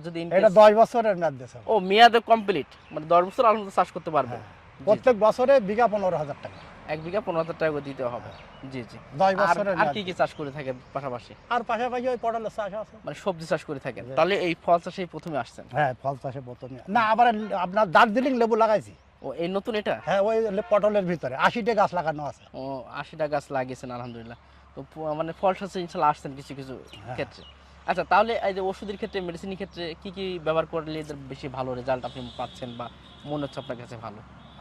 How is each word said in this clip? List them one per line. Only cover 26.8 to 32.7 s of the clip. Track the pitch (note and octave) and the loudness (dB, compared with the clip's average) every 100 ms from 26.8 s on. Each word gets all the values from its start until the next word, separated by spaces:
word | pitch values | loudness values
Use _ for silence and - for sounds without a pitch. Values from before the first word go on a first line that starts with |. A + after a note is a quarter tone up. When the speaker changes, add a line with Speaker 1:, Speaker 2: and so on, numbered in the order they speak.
| - - G2+ | -16 -18 -12
Speaker 2:
হ্যাঁ। | B2+ | -8
Speaker 1:
ক্ষেত্রে। | C3+ - - - - - - | -8 -12 -20 -20 -20 -10 -4
আচ্ছা, | F3 D#3+ | -4 2
তাহলে | F#3 A3+ A#3 G3 | 4 4 0 -2
এই | |
যে | F#3+ | -2
ওষুধের | F#3+ F#3+ G3+ G3 | -4 -6 -10 -8
ক্ষেত্রে, | G3+ G3+ | -8 -6
মেডিসিনের | F3 E3+ G3 F#3+ | -6 -8 -10 -10
ক্ষেত্রে | F#3+ F3 F3 - | -10 -10 -10 -10
কি | G3+ | -12
কি | F#3 F#3+ F3+ D#3 | -8 -8 -4 -2
ব্যবহার | D#3+ D#3+ | 0 0
করলে | E3 D#3 D#3 | -4 -6 -8
এদের | D3+ D3 C3+ | -10 -12 -14
বেশি | C3+ C#3+ | -12 -10
ভালো | B2+ C3 B2 | -8 -6 -6
রেজাল্ট | B2 B2+ B2 | -2 -4 -4
আপনি | C3 B2 - | -12 -12 -10
পাচ্ছেন | A#2+ - B2 | -12 -12 -14